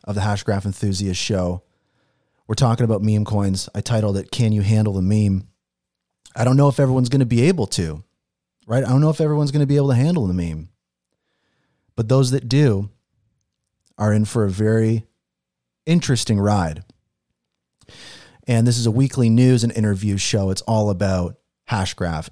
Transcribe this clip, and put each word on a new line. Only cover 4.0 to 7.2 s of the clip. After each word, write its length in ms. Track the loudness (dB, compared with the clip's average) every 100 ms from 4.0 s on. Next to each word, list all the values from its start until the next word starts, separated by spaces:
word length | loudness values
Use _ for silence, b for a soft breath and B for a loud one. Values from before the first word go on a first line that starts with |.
| 0 -2
it, 120 | -4
"Can 220 | -2 0
You 100 | 0
Handle 300 | 2 2 0
the 100 | 0
Meme?" 460 | 0 2 2 0 -4 _ _ _ _ _ _ _ -14 -4
I 80 |
don't 140 | 0 2
know 100 | 2
if 140 | 2
everyone's 260 | 0 0 0
gonna 180 | 0